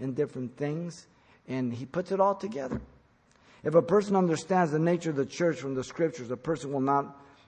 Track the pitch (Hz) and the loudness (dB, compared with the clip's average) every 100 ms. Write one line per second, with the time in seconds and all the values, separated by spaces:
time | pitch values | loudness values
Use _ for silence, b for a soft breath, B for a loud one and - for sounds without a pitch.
0 | 131 127 143 131 127 - 147 156 175 160 | -6 -2 -2 -4 -10 -6 -4 -4 -8 -12
1 | - b b b - 131 127 117 135 175 | -20 b b b -8 -4 -2 -4 -6 -6
2 | 180 196 196 196 196 220 269 - - - | -2 2 2 2 -4 -6 -6 -8 -10 -20
3 | _ _ _ b b b 143 160 - 202 | _ _ _ b b b 4 4 6 2
4 | 202 196 180 156 - 185 170 151 165 175 | 4 2 4 0 2 2 4 2 2 2
5 | 170 143 135 - 170 143 135 131 123 - | 0 -2 -2 2 0 0 -4 -4 -6 -2
6 | 165 - 117 123 - 160 143 139 135 143 | -2 -2 -8 -8 -4 -4 -2 -2 2 2
7 | 139 - B B | 0 -10 B B